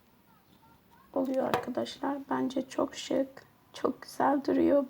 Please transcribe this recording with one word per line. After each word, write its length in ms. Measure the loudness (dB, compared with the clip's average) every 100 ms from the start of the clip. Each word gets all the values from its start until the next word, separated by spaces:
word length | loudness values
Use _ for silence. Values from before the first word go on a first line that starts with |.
| _ _ _ -20 _ -20 -20 -20 _ -20 -6
oluyor 320 | -2 0 0
arkadaşlar. 760 | 2 0 0 -4 -4 -4 -4 -4 -2
Bence 380 | -2 0 -2 -4
çok 260 | -2 -2
şık, 340 | -4 -2 0 -2 -6 -20 _ _
çok 300 | -4 -4 -4
güzel 420 | -8 0 2 2
duruyor. 400 | 2 2 4 4 4